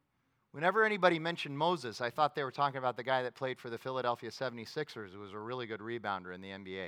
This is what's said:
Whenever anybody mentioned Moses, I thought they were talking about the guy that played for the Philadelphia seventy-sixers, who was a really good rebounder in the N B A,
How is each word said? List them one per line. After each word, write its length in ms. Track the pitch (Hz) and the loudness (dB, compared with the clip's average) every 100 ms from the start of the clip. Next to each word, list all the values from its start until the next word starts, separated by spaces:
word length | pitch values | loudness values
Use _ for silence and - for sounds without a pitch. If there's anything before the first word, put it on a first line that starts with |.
| _ _ _ _ _ | _ _ _ _ _
Whenever 320 | 135 170 214 | 2 4 6
anybody 340 | 220 208 180 165 | 6 6 6 6
mentioned 400 | 165 170 147 143 | 0 -2 -4 2
Moses, 420 | 165 180 127 101 | 4 2 -2 -2
I 100 | 120 | -2
thought 260 | 156 147 - | 2 2 2
they 80 | |
were 80 | 135 | -2
talking 260 | 135 143 131 | 2 0 2
about 180 | 127 117 | -2 0
the 60 | |
guy 220 | 123 131 | 0 2
that 100 | 123 | 0
played 240 | - 135 123 | -2 -4 -4
for 100 | 123 | -6
the 100 | 117 | -6
Philadelphia 520 | 131 131 123 120 113 | -4 0 0 0 -4
seventy-sixers, 800 | - 131 117 110 156 147 117 98 | -4 -4 -4 -8 -6 -6 -8 -10
who 60 | 98 | -12
was 140 | 101 | -10
a 60 | 107 | -10
really 280 | 110 127 113 | -6 -6 -6
good 140 | 107 | -6
rebounder 520 | 110 117 104 95 90 | -6 -4 -2 -4 -4
in 80 | 90 | -10
the 120 | 98 | -10
N 100 | 98 | -10
B 160 | 95 | -8
A, 80 | 95 | -6